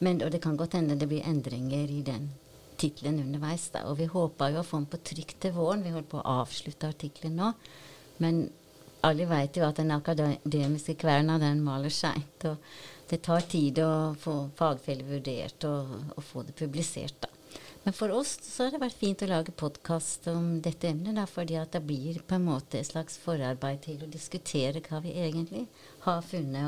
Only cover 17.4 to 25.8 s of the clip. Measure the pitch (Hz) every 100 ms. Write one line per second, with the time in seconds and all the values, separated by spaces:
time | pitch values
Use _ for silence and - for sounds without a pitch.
17.4 | - - - - 202 180 214 220 285 -
18.4 | - - 254 294 254 - 202 190 196 170
19.4 | 165 - 151 - - 165 - - 170 170
20.4 | 170 165 165 - 170 156 190 214 190 -
21.4 | 170 160 160 175 151 139 147 165 - 185
22.4 | 175 135 - 120 156 170 160 - - 160
23.4 | 127 131 139 139 156 147 156 156 - 180
24.4 | - 147 131 151 165 156 165 180 165 160
25.4 | 165 208 247 -